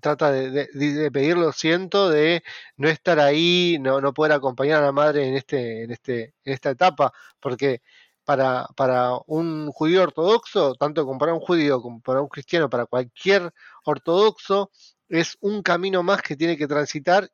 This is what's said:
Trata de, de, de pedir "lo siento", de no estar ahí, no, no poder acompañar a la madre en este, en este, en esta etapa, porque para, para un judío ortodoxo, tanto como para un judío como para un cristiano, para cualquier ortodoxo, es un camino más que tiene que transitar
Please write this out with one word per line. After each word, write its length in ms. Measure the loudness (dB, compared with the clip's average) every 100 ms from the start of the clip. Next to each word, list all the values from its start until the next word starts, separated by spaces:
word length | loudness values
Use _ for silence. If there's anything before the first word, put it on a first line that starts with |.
Trata 300 | -4 0 2
de, 200 | 2 -2
de, 420 | -4 -6 -2 -2
de 180 | 0 -2
pedir 280 | 0 2 2
"lo 120 | 0
siento", 580 | 0 0 0 0 0 2
de 320 | 4 2 2 -4 -20 -20 -4
no 100 | -2
estar 300 | 0 0 4
ahí, 600 | 4 4 2 2 2 0
no, 220 | 0 0
no 100 | -2
poder 200 | 0 0
acompañar 500 | 2 0 -2 0 2
a 40 | 2
la 60 |
madre 340 | 2 2 2 0
en 100 | -2
este, 480 | -4 -6 -4 -8
en 60 | -10
este, 440 | -12 -6 -6 -6 _
en 80 | -10
esta 180 | -6 -4
etapa, 420 | 2 2 2 -2 -2 -20 _
porque 400 | -8 -2 -2 -2 _ _ _ _
para, 440 | -2 0 2 0 -4 -2
para 380 | 0 2 0 -2 -4
un 460 | -4 -4 -6 -8
judío 320 | -4 2 2
ortodoxo, 680 | 2 0 2 2 2 0 0 0
tanto 280 | -2 -2
como 140 | -4 -2
para 160 | -2
un 60 | -2
judío 420 | 0 0 2 0
como 180 | -2 -14
para 200 | -4 -2
un 80 | -2
cristiano, 420 | -8 -4 -2 0
para 160 | -2 -2
cualquier 640 | -4 -4 -6 0 2 0 _ -20 -12
ortodoxo, 880 | -6 -4 0 2 2 0 -2 -2 -2 _ -20 _ -4
es 280 | -2 -2 -4
un 220 | -6 -4
camino 420 | -2 0 0 -2
más 180 | 0 0
que 140 | -2 -4
tiene 200 | -2 -2
que 120 | -2
transitar 600 | -2 -2 -4 2 2 0